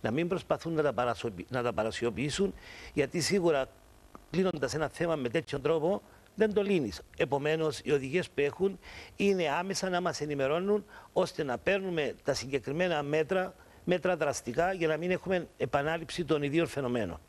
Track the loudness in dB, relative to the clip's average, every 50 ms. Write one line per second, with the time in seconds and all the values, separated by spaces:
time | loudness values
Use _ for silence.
0 | 0 0 0 0 0 0 -2 -4 -2 -2 -2 -2 -2 -4 -2 2 2 2 2 2
1 | 0 0 0 -2 -4 -6 -6 -6 -10 -4 -4 0 0 0 0 0 -2 -2 -2 0
2 | -2 -2 0 0 -2 -2 0 0 0 0 0 -6 -16 -18 -16 -16 -16 -6 0 0
3 | 0 0 0 -2 0 2 2 4 4 4 4 4 2 -2 -6 -20 -20 -20 -20 -20
4 | -20 -20 -20 -20 -14 -4 0 2 2 2 0 0 -2 -2 0 -2 -2 -2 -2 -2
5 | 0 0 0 0 -2 0 -2 -2 -2 -2 -6 -2 0 2 2 2 2 2 0 0
6 | -4 -12 -20 -20 -20 -18 0 0 2 2 4 2 2 4 2 2 2 0 -4 -8
7 | -14 -18 -2 -2 0 0 2 0 2 0 0 2 0 -2 -2 -2 0 0 0 2
8 | 0 0 -2 -2 -2 -2 -2 0 0 0 0 0 -2 -2 -2 -4 -14 -18 -16 -16
9 | -18 -18 -4 0 2 4 4 4 2 2 0 0 -2 -2 -4 -2 -2 0 0 0
10 | 0 0 -2 -2 -4 -4 0 0 2 2 2 2 2 2 2 0 0 -6 -20 -20
11 | -20 -4 0 0 0 0 0 -4 -2 -2 -2 0 2 2 2 2 0 -2 0 0
12 | 0 -2 -4 -4 -2 -2 -2 -2 -2 -2 -4 -4 -2 -2 -2 0 0 0 0 0
13 | 0 0 0 0 2 2 0 0 0 -2 -6 -14 -20 -20 -20 -8 0 0 0 2
14 | 2 0 0 2 0 0 0 -2 -4 -4 0 2 2 2 2 0 0 0 0 0
15 | 0 -2 -2 -2 0 0 0 0 -2 -4 -6 -6 -4 0 0 0 2 2 -2 -2
16 | -4 -6 -6 -6 0 2 2 2 2 2 2 2 2 2 -2 -2 -2 0 0 0
17 | 0 -2 -4 -10 -14